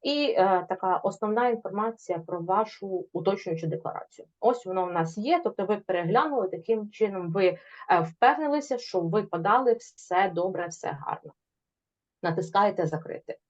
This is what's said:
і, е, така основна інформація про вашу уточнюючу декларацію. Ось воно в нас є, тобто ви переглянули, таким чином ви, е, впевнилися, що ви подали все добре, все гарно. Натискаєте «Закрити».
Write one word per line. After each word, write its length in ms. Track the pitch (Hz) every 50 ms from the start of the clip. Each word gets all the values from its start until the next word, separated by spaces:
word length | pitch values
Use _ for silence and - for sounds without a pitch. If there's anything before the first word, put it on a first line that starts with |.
| -
і, 300 | 269 285 294 294 269 - -
е, 280 | 185 190 190 180 175 180
така 280 | 185 185 - 185 180
основна 520 | - - 196 190 - - 214 214 226 240 247
інформація 680 | 233 226 - - - 202 214 226 226 - - - 180 165
про 220 | 165 165 180 175
вашу 680 | 170 175 190 208 220 214 - - - 196 190 180 - - _
уточнюючу 540 | 185 165 185 196 196 - 185 165 165 165
декларацію. 600 | 160 160 - - - - - - _ _ - - _ _ _
Ось 260 | - 220 254 240 -
воно 200 | 185 185 190 180
в 60 | 180 175
нас 260 | 175 165 165 165 -
є, 220 | 208 262 339 339 339
тобто 220 | 220 214 - 202
ви 100 | 190 214
переглянули, 720 | 202 - _ 190 175 175 165 180 240 277 302 285 254 196 185
таким 420 | - - 165 - 226 220 208 208
чином 420 | - - 220 208 196 190 180 170 165
ви, 140 | 196 190
е, 120 | 185 180 180 - - - - - - - 175
впевнилися, 760 | 165 165 - _ - 247 294 302 311 294 285 294 - - 262 240
що 220 | - - - 185
ви 220 | 170 165 170 214 196
подали 500 | - - 165 165 196 214 247 262 247 233
все 600 | 233 - - _ _ - - 180 180 196 190 170
добре, 320 | 170 175 190 190 180 175
все 320 | 170 165 - - - 160 139
гарно. 320 | - - - - _ 156 - _ _ _ _ _ _ _ _ _ _ _ _ _ _ _ _ _ -
Натискаєте 640 | 175 165 180 180 - - 196 202 208 202 202 175
«Закрити». 520 | 156 156 156 160 - - - _ - - - _ _